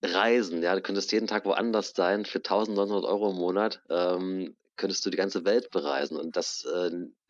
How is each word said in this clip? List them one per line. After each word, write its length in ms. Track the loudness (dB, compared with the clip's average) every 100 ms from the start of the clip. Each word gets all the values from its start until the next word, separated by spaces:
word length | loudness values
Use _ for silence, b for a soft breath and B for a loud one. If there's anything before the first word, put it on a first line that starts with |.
reisen, 600 | -2 2 4 4 2 0
ja? 120 | 0 0
Du 60 |
könntest 300 | 0 -4 0
jeden 140 | 0 0
Tag 160 | -2 0
woanders 460 | 0 2 0 0
sein. 300 | 0 2 2 0
Für 160 | -6
tausendneunhundert 640 | 0 0 2 0 0 0 0
Euro 200 | 0 0
im 60 | 0
Monat, 460 | 0 2 0 -2 -4
ähm, 680 | 0 2 0 -2 -4 -6 -10 _ -6
könntest 300 | -4 -2 -2
du 40 |
die 80 | 0
ganze 260 | 0 0
Welt 260 | 2 2 2
bereisen 480 | -2 -2 -2 -2 -4
und 180 | -4 -4
das, 280 | -4 -6 -4
äh, 220 | -2 -2
in 260 | -2 -8 -12 -8